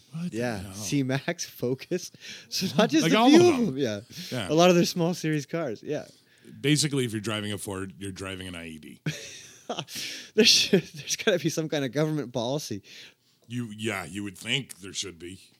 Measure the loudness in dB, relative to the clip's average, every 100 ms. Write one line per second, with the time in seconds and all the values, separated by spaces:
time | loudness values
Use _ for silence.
0 | _ -8 -6 -4 -4 -4 -8 -10 -2 0
1 | 0 0 -2 -6 -8 -4 -4 -4 -4 -8
2 | -8 -16 -18 -18 -8 -4 0 2 4 4
3 | 4 6 10 10 10 6 0 0 -2 -2
4 | -8 -14 -8 -6 2 6 8 6 4 2
5 | -2 -2 -2 -4 -4 -6 -6 -6 -6 -6
6 | -8 -18 _ _ -20 -4 2 2 2 0
7 | -2 -4 -4 -4 -4 -6 -6 -8 -8 -10
8 | -12 -10 -10 -10 -10 -10 -12 -14 -16 -10
9 | -8 -8 -10 -16 -20 -14 -10 -10 -8 -10
10 | -10 -10 0 4 6 6 6 2 2 -8
11 | -6 -2 2 2 0 -2 -2 -2 -2 0
12 | 0 -2 -4 -4 -2 -2 -4 -8 -10 -20
13 | -20 _ _ _ -10 -8 -8 -6 -6 -4
14 | -6 -8 -8 -8 -4 -4 -4 -12 -12 -10
15 | -10 -10 -14 -14 -20